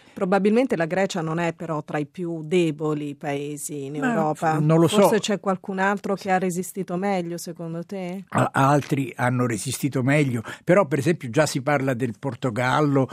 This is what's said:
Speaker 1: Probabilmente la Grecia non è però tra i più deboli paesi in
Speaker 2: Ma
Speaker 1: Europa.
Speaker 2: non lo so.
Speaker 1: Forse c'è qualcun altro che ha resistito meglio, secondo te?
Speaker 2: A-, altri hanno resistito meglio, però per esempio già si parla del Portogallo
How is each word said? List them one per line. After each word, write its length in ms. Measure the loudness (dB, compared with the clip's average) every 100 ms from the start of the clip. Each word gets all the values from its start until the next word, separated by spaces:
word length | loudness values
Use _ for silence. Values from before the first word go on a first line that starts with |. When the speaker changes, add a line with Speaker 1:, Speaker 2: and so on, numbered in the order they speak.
| -16
Speaker 1:
Probabilmente 640 | -6 0 2 4 2 2 0
la 80 |
Grecia 380 | 0 0 0 -2
non 160 | -4 -2
è 160 | -2
però 280 | -4 -6 -6
tra 140 | -4 -6
i 80 |
più 380 | -6 -8 -8 -6
deboli 720 | 0 2 2 0 -2 -2 -6
paesi 720 | -8 -6 -4 -6 -8 -8 -8 -8
in 100 | -2
Speaker 2:
Ma 120 | 0
Speaker 1:
Europa. 480 | 0 0 0 0 2
Speaker 2:
non 200 | 4 6
lo 80 | 6
so. 140 | 6
Speaker 1:
Forse 200 | 6 4
c'è 200 | 0 -2
qualcun 380 | -2 -4 -4 0
altro 360 | 0 0 -2
che 160 | -4 0
ha 60 | 0
resistito 600 | 0 -2 -6 -8 -6 -4
meglio, 420 | -2 -2 -4 -8
secondo 440 | -10 -10 -10 -10
te? 420 | -8 -8 -8 -10 -4
Speaker 2:
A-, 220 | -2 0
altri 580 | 2 4 2 2 -2 -4 -2
hanno 300 | 0 2 0
resistito 560 | -2 -4 -4 -2 0
meglio, 400 | 2 4 2 0 -6 -4
però 220 | 4 4 4
per 120 | 2
esempio 320 | 0 0 0
già 160 | 0 2
si 160 | 0
parla 320 | 0 0 0
del 240 | -2 -4 -4
Portogallo 880 | -8 -4 -4 0 2 2 4 4 2